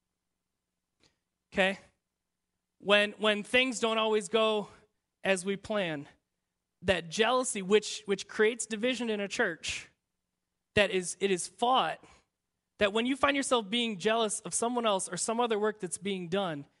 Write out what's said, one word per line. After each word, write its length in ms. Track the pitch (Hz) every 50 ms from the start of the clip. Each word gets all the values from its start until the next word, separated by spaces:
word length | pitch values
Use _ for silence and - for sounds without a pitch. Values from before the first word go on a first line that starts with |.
| _ _ _ _ _ _ _ _ _ _ _ _ _ _ _ _ _ _ _ _ _ _ _ _ _ _ _ _ _ _
Okay? 260 | - 196 185 190 196 - - _ _ _ _ _ _ _ _ _ _ _ _ _ _ _ _ _ _ _
When, 340 | - 185 202 208 208 208 208 -
when 240 | 202 214 208 208
things 380 | 202 - - 247 254 262 233 185
don't 180 | 220 226 220 220
always 300 | 220 220 214 214 196 170
go 400 | - 220 220 220 220 214 196 - - - _ _ _ _ _ _ _ _ -
as 200 | 185 196 185 175
we 120 | 196 196
plan, 500 | 190 - - 220 208 190 170 156 143 147 - - _ _ _ _ _ _ _ _ _ _ _ _ _
that 280 | - 185 185 175 170 165
jealousy, 520 | 156 190 220 226 254 254 247 - - 208
which, 400 | 190 180 208 214 208 - - - -
which 200 | - 202 190 -
creates 400 | - - - 214 214 247 226 -
division 440 | - 226 208 220 254 254 208 240 226
in 100 | 214 202
a 80 | 202 196
church, 600 | - - 233 190 165 - - - - - - - _ _ _ _ _ _ _ _ _ _ _ _ _ _ _ _ _
that 160 | 214 202 180
is, 260 | 190 185 180 175 - -
it 100 | 196 202
is 180 | 190 170 - -
fought, 500 | - - 240 240 262 247 180 156 156 - - - - _ _ _ _ _ _ _ _ _ _ _ _ -
that 140 | 208 202
when 120 | 196 226 233
you 120 | 254 277
find 200 | 269 - 285 285
yourself 320 | 277 262 - 262 240 220 185
being 300 | 220 240 240 226 214 170
jealous 420 | 156 214 220 233 226 208 - -
of 140 | - 180 -
someone 320 | - 233 233 247 247 226
else 220 | 220 202 190 - -
or 80 | 180
some 240 | 170 - - 220 226
other 180 | 240 233 226 202
work 220 | 208 214 208 214
that's 180 | 196 175 - -
being 300 | 175 202 196 185 180 165
done, 360 | 170 202 196 175 156 143 139 - _ _